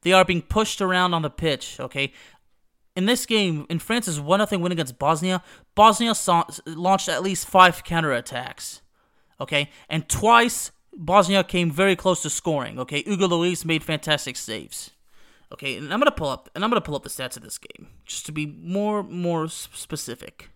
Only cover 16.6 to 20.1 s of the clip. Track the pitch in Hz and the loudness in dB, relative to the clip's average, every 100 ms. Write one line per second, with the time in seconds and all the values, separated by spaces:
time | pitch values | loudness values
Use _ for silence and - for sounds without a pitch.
16.6 | 208 233 - 143 - - 131 - 110 - | -2 -2 -2 -8 -8 -10 -10 -10 -16 -16
17.6 | - - - - - - - 156 151 147 | -16 -20 -20 -20 -14 -12 -10 -6 -8 -8
18.6 | 165 190 208 208 196 175 175 165 160 - | -6 -2 0 -2 -4 -4 -2 -2 -2 -8
19.6 | - - - 147 - | -14 -16 -10 -10 -10